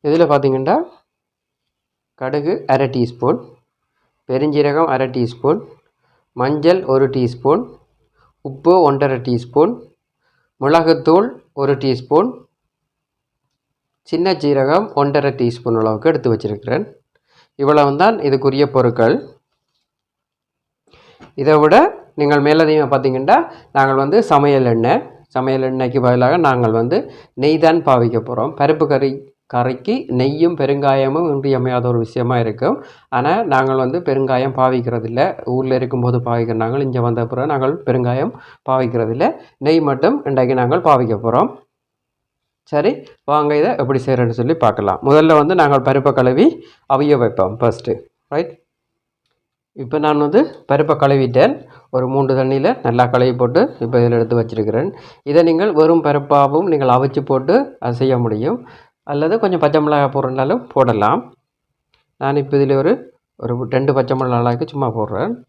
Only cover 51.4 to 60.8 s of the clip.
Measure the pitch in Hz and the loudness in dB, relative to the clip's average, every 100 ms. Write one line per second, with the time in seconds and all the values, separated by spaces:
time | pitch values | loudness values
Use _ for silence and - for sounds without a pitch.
51.4 | 196 311 - - _ 127 127 135 135 131 | 2 0 -14 -20 _ -4 -2 -2 0 0
52.4 | 131 135 165 247 123 117 123 123 127 123 | 0 0 0 -2 -2 0 2 2 2 2
53.4 | 123 143 269 - 117 123 120 117 113 117 | 0 2 0 -2 -2 2 2 2 0 0
54.4 | 113 110 107 110 180 - - - 139 147 | -2 -4 -2 -2 -4 -8 -20 -14 0 2
55.4 | 170 165 208 156 160 165 151 143 139 143 | 4 2 0 2 4 4 2 -2 2 2
56.4 | 139 151 190 156 131 123 135 139 135 131 | 4 2 0 0 2 2 2 -4 -2 -2
57.4 | 135 220 277 - 123 120 131 127 117 107 | 2 0 0 -6 -8 -2 0 0 -2 -2
58.4 | 131 240 - - _ _ - 143 156 226 | -4 -6 -10 -20 _ _ -8 -4 -2 0
59.4 | 208 175 151 151 151 147 139 135 131 131 | -2 0 2 2 0 0 0 -2 -4 -4
60.4 | 135 240 - - | -2 -4 -4 0